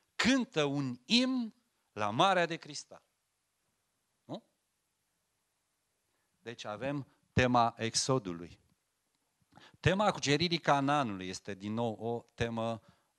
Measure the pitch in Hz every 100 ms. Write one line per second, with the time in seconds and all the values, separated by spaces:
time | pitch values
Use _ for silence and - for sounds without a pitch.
0 | _ - 214 262 233 - 143 143 135 120
1 | - 226 254 262 226 - _ _ _ -
2 | 104 113 190 180 170 165 - 143 - -
3 | _ _ _ _ _ _ _ _ _ _
4 | _ _ - 175 - _ _ _ _ _
5 | _ _ _ _ _ _ _ _ _ _
6 | _ _ _ _ 113 117 117 104 131 143
7 | 131 _ _ - 127 123 117 - 113 -
8 | - 131 98 87 85 - _ _ _ _
9 | _ _ _ _ _ - - _ 147 185
10 | 208 160 131 143 175 165 - 143 139 147
11 | 127 95 92 92 - 95 101 110 117 107
12 | 110 120 - - 117 113 113 113 - _
13 | _